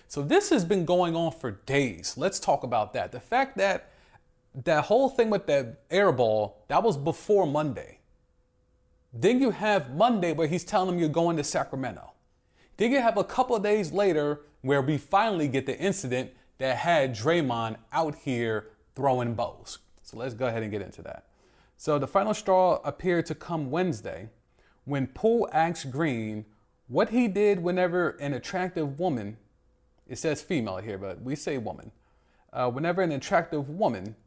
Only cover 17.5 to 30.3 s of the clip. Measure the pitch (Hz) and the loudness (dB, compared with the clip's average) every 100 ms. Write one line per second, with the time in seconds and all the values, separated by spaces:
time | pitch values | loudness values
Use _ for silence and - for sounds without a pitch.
17.5 | 117 113 110 - 151 156 147 143 120 113 | -2 -4 -6 -6 -2 -2 -4 -4 -2 0
18.5 | 107 - - _ - 135 123 123 117 85 | -2 -6 -18 _ -2 0 0 0 -2 -6
19.5 | - - - _ _ - 110 131 113 127 | -8 -12 -14 _ _ -18 -10 -10 -4 -4
20.5 | 113 110 101 92 - 90 - - _ _ | -2 -4 -6 -8 -14 -16 -16 -20 _ _
21.5 | _ _ - - 147 - 190 214 208 - | _ _ -8 -2 -2 0 0 0 -2 2
22.5 | 185 185 156 147 - 185 170 156 151 - | 4 4 2 -2 -4 0 0 -2 -6 -6
23.5 | 165 131 160 185 113 101 85 110 - _ | -6 -2 -2 -2 -4 -8 -12 -14 -20 _
24.5 | _ _ _ - 139 131 - 220 233 - | _ _ _ -6 -4 -4 0 2 2 2
25.5 | 156 170 165 139 131 160 117 107 107 - | 0 0 -2 -6 -2 -2 -2 -4 -8 -12
26.5 | _ _ _ - 139 208 233 233 190 208 | _ _ _ -4 0 2 2 2 2 2
27.5 | 185 175 180 180 180 160 - 143 127 - | 2 0 0 0 2 0 -2 -6 -6 -6
28.5 | 185 180 175 147 139 180 123 101 110 _ | -4 -4 -4 -4 -2 -2 -2 -6 -12 _
29.5 | _ _ _ _ _ - 120 160 | _ _ _ _ _ -14 -6 -4